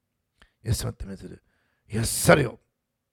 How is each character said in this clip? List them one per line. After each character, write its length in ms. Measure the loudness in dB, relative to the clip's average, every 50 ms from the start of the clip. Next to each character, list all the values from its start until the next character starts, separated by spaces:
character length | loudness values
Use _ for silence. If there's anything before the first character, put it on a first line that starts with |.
| _ _ _ _ _ _ _ -20 -20 _ _ _ -4
イ 60 | -2
エ 40 | -2
ス 120 | -2 -2
様 60 | -6
っ 20 | -8
て 120 | -8 -10
命 100 | -12 -12 -12
ず 100 | -14 -16
る。 160 | -16 -18 _ _ _ _ _ _ _ _ _ -6
癒 160 | -4 -2 -2
さ 300 | -2 -2 2 6 6 6
れ 80 | 6 4
よ。 160 | 0 -6 -12 _ _ _ _ _ _ _ _ _ _